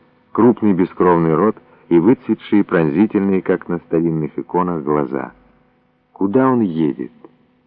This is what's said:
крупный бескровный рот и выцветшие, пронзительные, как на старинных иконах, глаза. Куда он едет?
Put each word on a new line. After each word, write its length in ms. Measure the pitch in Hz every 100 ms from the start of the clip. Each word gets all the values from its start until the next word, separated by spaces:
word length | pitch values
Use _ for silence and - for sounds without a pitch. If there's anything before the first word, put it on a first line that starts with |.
| _ _ _
крупный 400 | - 117 104 107
бескровный 640 | 90 90 - 90 85 82 78
рот 200 | 104 - _ _ -
и 120 | 85
выцветшие, 640 | 90 135 - 110 - 104
пронзительные, 800 | 95 90 80 76 107 104 98 95
как 280 | - 90 -
на 100 | 87
старинных 580 | - 82 82 80 73 -
иконах, 460 | - 87 90 82
глаза. 480 | 69 76 65 67 64 - _ _ _ _ _ _ _
Куда 380 | - 98 123 131
он 120 | 123
едет? 500 | 101 80 76 62 62 _ - _ _ _